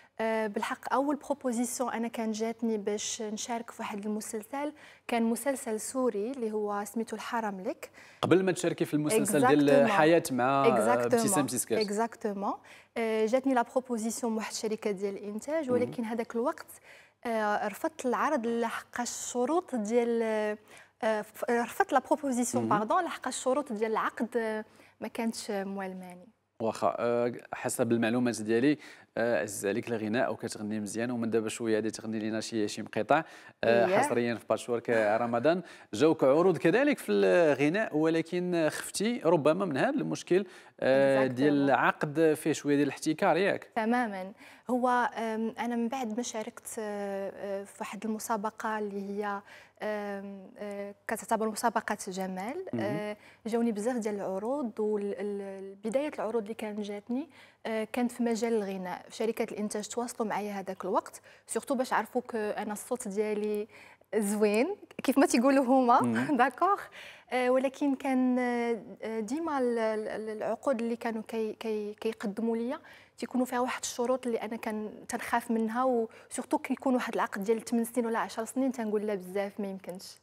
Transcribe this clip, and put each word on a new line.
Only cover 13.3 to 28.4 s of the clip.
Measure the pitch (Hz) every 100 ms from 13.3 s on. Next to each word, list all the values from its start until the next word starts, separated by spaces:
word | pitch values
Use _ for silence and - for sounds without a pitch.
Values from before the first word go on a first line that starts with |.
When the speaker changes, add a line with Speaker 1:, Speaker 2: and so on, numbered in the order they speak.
| 262 262
Speaker 1:
لا | 247
بروبوزيسيون | 233 262 - 233 226 220 233
من | 220
واحد | 208
الشركة | - 220 214 220
ديال | 185 202 196
الإنتاج، | 202 214 277 320 269
Speaker 2:
مهم. | 247
Speaker 1:
ولكن | 240 247
هذاك | 220 233 226
الوقت، | 233 262 - - - - - - _ 240
آه، | 226 214 208 208
رفضت | 196 320 - 254
العرض | 208 240 302 226
لحق | 233 226 - - -
الشروط | 240 - - 240 247 339 349
ديال، | 247 202 240 233 233 226 214 214 214 - - - _
آه، | 220 214
ف-، | 202 - -
رفضت | 240 240 - 392
لا | 277
بروبوزيسيون، | - 294 277 247 240 247 226
Speaker 2:
مهم. | 208
Speaker 1:
باردون، | 220 349
لحق | 339 - 262
الشروط | - 254 262 294
ديال | 208 226
العقد، | 214 214 - 226 240
آه، | 220 214 220 - - _
ما | 220
كانتش | - 226 - -
موالماني. | 202 196 196 190 185 180 180 180 _ _ -
Speaker 2:
واخا، | 113 - 95 -
آه، | 120 120 120 120 -
حسب | - 127 - 120
المعلومات | 117 113 123 120 107